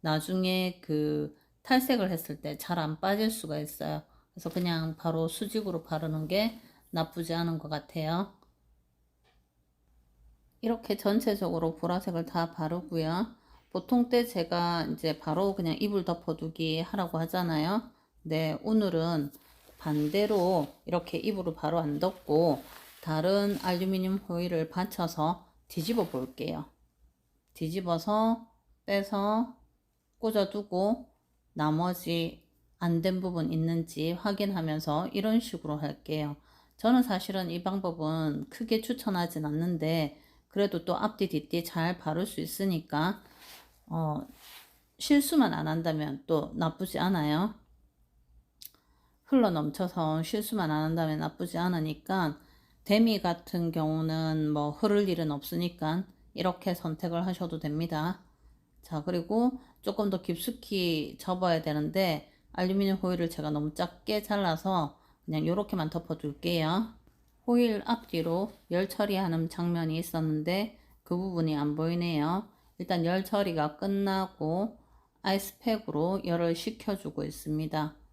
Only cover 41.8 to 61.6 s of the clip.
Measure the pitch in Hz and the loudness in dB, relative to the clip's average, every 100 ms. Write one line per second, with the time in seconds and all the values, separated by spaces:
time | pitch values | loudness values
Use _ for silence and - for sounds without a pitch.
41.8 | 165 180 - 156 208 - 160 - 196 170 | 0 0 -2 -2 -2 -4 -6 -2 0 0
42.8 | 160 147 165 202 - - - - - _ | -2 0 0 -2 -10 -20 -20 -20 -20 _
43.8 | - 165 160 151 - - - - - _ | -8 -2 -2 -2 -6 -16 -20 -20 -20 _
44.8 | _ _ - 285 285 320 226 165 156 160 | _ _ 4 6 6 6 6 4 0 0
45.8 | 165 160 151 139 - 160 - - 165 - | 0 0 -2 -4 0 2 2 0 0 0
46.8 | 185 - 175 185 151 151 202 - _ _ | -4 0 2 2 2 2 0 -2 _ _
47.8 | _ _ _ _ _ - _ _ - _ | _ _ _ _ _ -20 _ _ -20 _
48.8 | _ _ _ _ _ 269 220 170 147 - | _ _ _ _ _ 6 6 4 -2 -2
49.8 | 180 180 160 156 160 214 208 220 165 151 | -2 0 0 0 0 -2 -2 -2 0 2
50.8 | 156 165 160 156 156 - 175 - 175 175 | 0 2 0 0 -4 -4 -6 -2 0 0
51.8 | 156 151 - 190 165 147 - - _ _ | -2 -4 -2 0 0 -2 -14 -20 _ _
52.8 | - 202 226 208 180 170 - 175 170 165 | 2 6 6 4 0 -2 -4 -2 0 0
53.8 | 156 156 160 160 160 156 151 147 147 147 | 0 2 0 0 0 0 0 0 0 0
54.8 | 220 208 202 170 160 143 - 170 175 175 | 2 4 4 2 0 -2 -4 -2 -2 -2
55.8 | 156 165 190 - - - 180 180 - 175 | -2 -2 -4 -12 -18 -2 -2 0 -2 -2
56.8 | 170 160 175 170 180 180 175 160 156 151 | -4 -4 -2 -2 -2 -2 -4 -4 -4 -2
57.8 | 170 160 160 190 - _ - _ _ _ | -2 -2 -2 -4 -10 _ -20 _ _ _
58.8 | - 160 147 180 165 220 247 262 - _ | -8 -6 -2 -2 0 2 2 0 -12 _
59.8 | - 196 208 185 - 170 - - - 196 | -6 -2 0 0 -2 -4 -4 -8 -4 0
60.8 | 180 160 147 - - 180 185 165 | 2 0 -2 -8 -4 0 2 2